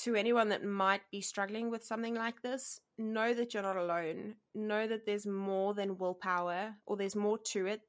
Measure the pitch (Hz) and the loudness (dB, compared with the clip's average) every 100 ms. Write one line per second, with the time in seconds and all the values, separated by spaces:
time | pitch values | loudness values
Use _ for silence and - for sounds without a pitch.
0 | 240 214 226 240 214 190 202 196 190 196 | 0 2 4 4 4 2 0 2 4 2
1 | - 202 - - 196 220 233 226 - 226 | -2 -8 -6 -2 -2 -2 -4 -4 -4 -4
2 | 226 233 226 240 247 254 - - - - | -2 -2 -4 -4 -4 -4 -4 -8 -12 -6
3 | 220 220 233 233 240 214 196 190 175 170 | -2 2 2 2 0 0 0 0 2 0
4 | 160 165 214 214 _ 214 214 214 220 220 | 0 -4 -8 -12 _ -6 0 2 2 0
5 | 220 208 208 196 196 190 196 202 196 185 | 0 -2 -2 -2 0 2 2 0 -2 0
6 | 185 185 190 180 175 175 214 208 - 208 | -2 -2 0 0 0 -2 -4 -8 -4 -2
7 | 196 208 208 220 220 202 185 214 | 0 0 2 0 0 -2 -2 -2